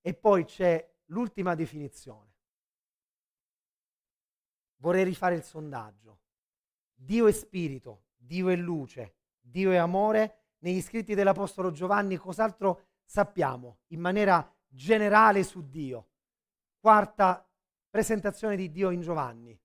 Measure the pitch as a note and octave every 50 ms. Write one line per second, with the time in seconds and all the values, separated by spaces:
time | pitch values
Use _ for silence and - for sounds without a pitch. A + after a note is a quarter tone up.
0 | _ - F#3 - - A3 G3+ F#3 D#3+ - - - F#3 F3+ E3+ D#3+ D#3+ _ _ _
1 | _ _ D#3+ G#3+ B3 G#3 _ - F#3 F3+ E3+ D#3 E3 - - D3+ D3 C3+ _ -
2 | - C3+ A2 G#2+ G#2 G#2+ _ _ _ _ _ _ _ _ _ _ _ _ _ _
3 | _ _ _ _ _ _ _ _ _ _ _ _ _ _ _ _ _ _ _ _
4 | _ _ _ _ _ _ _ _ _ _ _ _ _ _ _ _ B2+ E3 F3 F#3
5 | F#3+ F#3+ F3+ - F#3 F3+ F3 E3 D3 - - D#3 D#3 D3+ C#3 B2 A2 G#2+ G#2 G2+
6 | A2 A2 G#2+ _ _ _ _ _ _ _ _ _ _ _ _ _ _ _ _ _
7 | C3 C3 G3+ A#3 A#3 G#3+ G#3 - - _ - F#3 E3+ D3+ C3+ B2+ _ B2 G#2+ _
8 | _ _ _ _ A#2+ B2 D#3+ F3+ F#3 F#3 F3+ F3 F3 F3 F3 D#3 C3+ B2 - C3
9 | A#2 G2+ _ _ _ _ _ _ _ A#2+ A#2+ F3+ F#3+ F#3+ F#3 F3+ E3+ F3 F3 F#3+
10 | G#3 G#3+ G#3+ G#3+ G#3+ G#3+ - _ _ _ _ _ - F3 F3+ F#3 - - - A3+
11 | G#3+ - G#3+ G3 G3+ G3 F#3+ G3 G3+ F#3 - - F3+ F#3 E3 C#3+ F3+ F#3 G3+ G#3
12 | G3+ G3 F#3+ F3 - F#3 F3 - A3 A3 - _ G3 F#3+ F3 - _ _ _ _
13 | _ _ - G#3 G3 - - F3+ D#3+ C3+ B2+ B2 B2 A#2+ A2+ _ _ _ E3 D#3
14 | E3+ F3+ F#3 G#3 G#3 G3 F#3 E3+ - - _ _ _ _ - C3 C3 E3 A3 A3
15 | G#3 G#3 G3+ G#3+ A3 A3 G3+ G3 F#3 - - F#3 D#3+ C3+ C3 D#3+ D3 C3 B2 A#2
16 | - _ _ _ _ _ _ _ _ _ _ _ _ _ _ _ _ A3 G#3+ G#3+
17 | G3 - - - G3+ F#3 F#3 - _ _ _ _ _ _ _ _ _ _ _ G#3
18 | G#3+ - A3+ G#3 - G#3 G3 - - A3 G#3 F#3 F#3+ F3 D3+ F3 G3 F#3 F3+ F3
19 | E3+ D#3+ E3+ D#3 C#3 B2 A#2 A#2 A#2 A#2 A2+ _ _